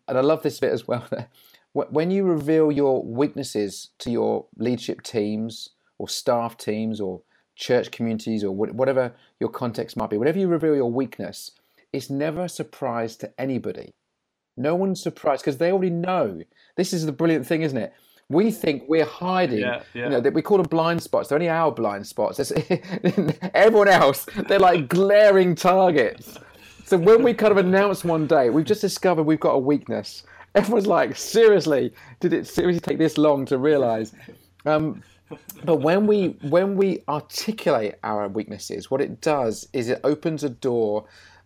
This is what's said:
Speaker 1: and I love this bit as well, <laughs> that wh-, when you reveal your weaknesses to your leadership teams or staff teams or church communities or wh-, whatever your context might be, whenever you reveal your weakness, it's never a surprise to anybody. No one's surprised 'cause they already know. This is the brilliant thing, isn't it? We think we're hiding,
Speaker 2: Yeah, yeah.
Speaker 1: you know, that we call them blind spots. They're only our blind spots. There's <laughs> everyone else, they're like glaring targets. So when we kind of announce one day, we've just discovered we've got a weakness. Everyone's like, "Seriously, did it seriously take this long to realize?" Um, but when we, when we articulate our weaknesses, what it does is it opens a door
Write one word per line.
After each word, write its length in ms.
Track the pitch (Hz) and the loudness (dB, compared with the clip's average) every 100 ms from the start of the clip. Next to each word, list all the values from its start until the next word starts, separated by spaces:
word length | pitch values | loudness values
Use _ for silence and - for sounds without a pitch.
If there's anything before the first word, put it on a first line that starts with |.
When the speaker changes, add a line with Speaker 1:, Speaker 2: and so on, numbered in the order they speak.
| - | -4
Speaker 1:
and 100 | 127 | 0
I 60 | |
love 200 | 143 156 | 2 0
this 180 | 151 - | -2 -2
bit 120 | 131 | -2
as 140 | 120 - | -2 -4
well, 160 | 120 - | -8 -6
<laughs> 40 | |
that 180 | - - _ _ _ _ 143 | -10 -12 _ _ _ _ -6
wh-, 160 | 143 | -4
when 180 | 151 175 | -2 -2
you 140 | 196 | 0
reveal 460 | 190 156 139 160 151 | 0 0 0 2 2
your 300 | 143 139 131 | 2 2 0
weaknesses 840 | - 117 147 139 131 107 101 - - - | -2 -2 -2 -4 -6 -4 -4 -8 -18 -12
to 120 | 123 | -6
your 360 | 113 107 107 - - | -2 -2 -2 -8 -6
leadership 460 | 117 - - - | -4 -4 -6 -10
teams 680 | - 113 104 107 113 - - _ _ - | -6 -4 -4 -4 -8 -12 -20 _ _ -14
or 100 | 95 | -10
staff 480 | - - 117 117 - | -6 -2 -2 -2 -6
teams 440 | - 107 110 107 | -6 -4 -4 -6
or 200 | 95 92 _ _ _ - | -8 -8 _ _ _ -12
church 340 | - 123 92 | -2 0 -2
communities 540 | - 117 110 113 110 | -6 -6 -4 -4 -4
or 100 | 101 | -4
wh-, 200 | 98 110 | -4 -4
whatever 400 | 113 135 131 123 - _ _ | -2 0 0 -2 -8 _ _
your 100 | 110 | -8
context 460 | - 123 117 - 117 | -4 -6 -6 -8 -8
might 140 | 107 | -4
be, 60 | 104 | -2
whenever 220 | 139 185 | 0 0
you 100 | 185 | -2
reveal 260 | 165 156 143 | 0 0 0
your 140 | 120 | 0
weakness, 600 | 123 117 - 87 - - _ _ _ _ | -2 -6 -8 -12 -12 -20 _ _ _ _
it's 180 | 139 127 | -10 -8
never 340 | 139 156 160 | -6 -6 -6
a 40 | 175 | -8
surprise 680 | - - - 131 117 113 - | -10 -12 -8 -6 -4 -6 -8
to 160 | 107 - | -14 -8
anybody. 540 | 135 120 101 - - _ _ _ _ _ _ - | -6 -6 -8 -12 -18 _ _ _ _ _ _ -6
No 180 | 143 | -2
one's 280 | 180 196 180 | -2 -2 -4
surprised 420 | 165 - 156 135 | -8 -4 -2 -2
'cause 140 | 156 131 | -4 -2
they 140 | 170 | 0
already 180 | 190 185 | 0 0
know. 500 | 170 180 180 113 80 - _ _ - | -2 -2 -2 -2 -6 -16 _ _ -6
This 160 | 185 | -4
is 140 | 175 156 | -4 -4
the 60 | |
brilliant 340 | 135 165 156 - | 0 0 0 0
thing, 160 | 160 | -2
isn't 160 | 160 127 | -2 -4
it? 140 | - - _ _ - | -6 -12 _ _ -2
We 220 | 151 220 | 0 0
think 340 | 220 165 135 131 | 0 -2 -2 0
we're 180 | 160 151 | 0 0
hiding, 540 | - 180 185 165 113 | -4 -4 0 0 0
Speaker 2:
Yeah, 220 | 123 117 - | -2 -6 -10
yeah. 100 | 120 | -8
Speaker 1:
you 60 | 123 | -2
know, 100 | 135 | 0
that 140 | 131 | 0
we 80 | 160 | 0
call 160 | - 196 | 2 2
them 80 | 165 | 2
blind 340 | 165 165 170 | 0 0 -2
spots. 260 | - 113 - | -2 -4 0
They're 60 | 147 | 0
only 120 | 170 | 0
our 240 | 160 156 | 0 0
blind 340 | 117 110 101 - | 0 -4 -4 -8
spots. 300 | - 104 - | -4 -4 -4
There's 160 | 131 | -4
<laughs> 1000 | 156 - 175 - 175 180 - 151 - 180 | -4 -2 -4 -4 -2 0 0 -2 -4 -2
everyone 340 | 160 220 214 196 | 4 6 6 6
else, 380 | 170 139 - - 196 - | 6 6 2 -6 -8 0
they're 100 | 196 | 4
like 300 | 185 175 127 | 6 4 2
glaring 640 | 175 196 208 208 190 180 | 2 6 8 8 6 4
targets. 840 | 156 180 190 185 147 104 - - - - - - - | 2 4 4 4 4 2 -2 -16 -20 -20 -20 -20 -20
So 140 | - 185 | 0 4
when 240 | 185 233 | 8 8
we 100 | 254 | 6
kind 180 | 226 208 | 4 4
of 60 | 196 | 4
announce 460 | 180 196 202 185 | 4 4 2 0
one 220 | 170 160 151 | -2 0 2
day, 240 | 156 127 | 4 4
we've 140 | 147 165 | 2 0
just 140 | 214 | 0
discovered 420 | 196 - 185 160 | -2 0 2 2
we've 180 | 156 156 | 2 2
got 120 | 165 | 2
a 60 | 135 | 0
weakness. 680 | 131 147 - 107 - - - - - | 2 0 -2 -8 -8 -16 -20 -20 -2
Everyone's 320 | 202 196 226 202 | 0 2 0 2
like, 300 | 170 123 - | 2 0 -4
"Seriously, 760 | - 220 220 190 151 135 123 - - - | -2 4 6 6 4 0 0 -6 -20 -6
did 120 | 175 | -2
it 140 | 160 - | -2 -2
seriously 340 | - 180 170 | -2 0 0
take 180 | - 143 | -2 0
this 180 | 160 151 | 0 4
long 260 | 151 143 127 | 2 2 0
to 120 | 131 | 0
realize?" 560 | 151 143 120 110 107 - - - _ _ 147 | 2 2 2 -2 -6 -12 -20 -20 _ _ -2
Um, 360 | 151 156 - - _ _ 156 - - | 0 -2 -8 -16 _ _ -20 -20 -8
but 120 | 160 151 | -2 0
when 300 | 147 190 208 | 2 2 2
we, 220 | 208 175 - | 2 0 -4
when 340 | 147 175 196 196 | 0 2 2 0
we 260 | 196 170 - | 0 -2 -4
articulate 880 | 151 - - - 220 175 127 104 - | -6 -6 -8 -8 -4 0 0 -2 -6
our 240 | 107 107 101 | -6 -4 -4
weaknesses, 640 | 107 101 104 - 85 - | -6 -8 -12 -10 -12 -4
what 100 | 135 | -4
it 180 | - 117 | -4 -4
does 480 | 160 143 117 104 - | -2 0 -2 -6 -8
is 140 | 131 117 | -6 -4
it 100 | 120 | -2
opens 400 | 127 151 170 151 | -2 -2 -4 -4
a 40 | 147 | -6
door 560 | 120 131 120 107 107 - - - _ | -6 -4 -2 -2 -4 -8 -18 -20 _